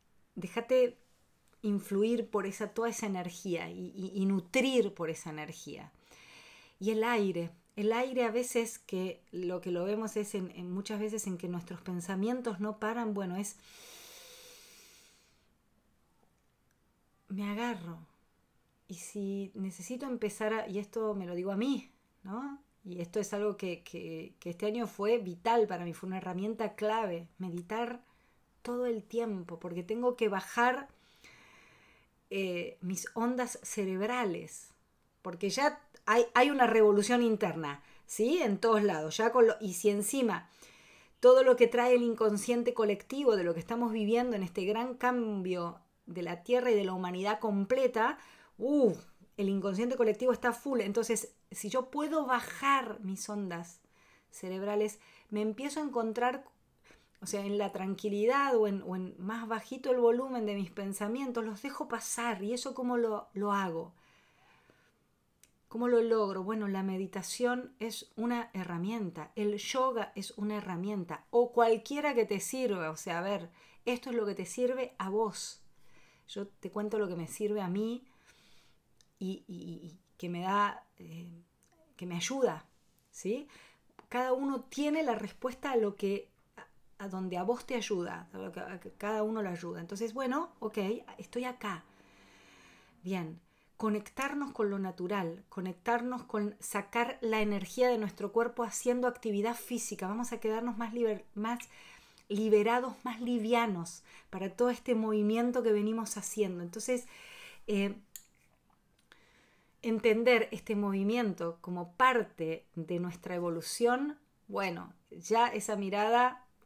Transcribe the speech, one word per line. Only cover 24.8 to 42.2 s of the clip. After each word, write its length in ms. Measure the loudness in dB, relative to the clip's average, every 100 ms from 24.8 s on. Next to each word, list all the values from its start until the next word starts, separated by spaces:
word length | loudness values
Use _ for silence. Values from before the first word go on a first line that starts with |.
| -4
fue 320 | -2 0 0
vital 480 | 0 -4 2 4 4
para 180 | 0
mí, 100 | -6
fue 120 | -8 -6
una 120 | -6
herramienta 560 | -4 -4 -4 -4 -4
clave, 540 | -2 0 0 -2 -4 -8 -10
meditar 640 | -8 -6 -6 -4 -4 -6 _ _ _ _ _ _
todo 260 | -6 -2 0
el 160 | -2
tiempo, 560 | -2 -2 -2 -2 -6 -10
porque 240 | -8 -6
tengo 340 | -4 0 0 2
que 120 | 2
bajar, 600 | 0 -2 2 4 2 -4 _ _ _ -20 -20 -20 -20 -20 -20 _ _ _ _ -8
eh, 480 | -4 -2 -2 -6 -8
mis 240 | -6 -6 -6
ondas 440 | -2 0 0 -2 -6
cerebrales, 1080 | -8 -4 -2 0 -2 0 -2 -2 -8 -16 -20 _ _ _ _ _
porque 260 | -10 -4 -2
ya 320 | 2 2 0 -12 -4
hay, 220 | 4 4 6
hay 160 | 6 6
una 160 | 8 6
revolución 560 | 8 8 8 6 6
interna, 600 | 4 4 0 0 -4 -6 -12 -20
¿sí? 380 | -8 0 2 4
En 160 | 2 4
todos 240 | 6 6
lados, 340 | 6 2 -2 2
ya 160 | 4
con 140 | 8 8
lo, 80 | 6
y 140 | -2
si 140 | 0 2
encima 600 | 2 0 2 2 0 -6 -20 -20 -20 -20 -20 -20 _
todo 220 | 10 12
lo 140 | 10 8
que 120 | 8
trae 260 | 6 6
el 80 | 6
inconsciente 720 | 6 4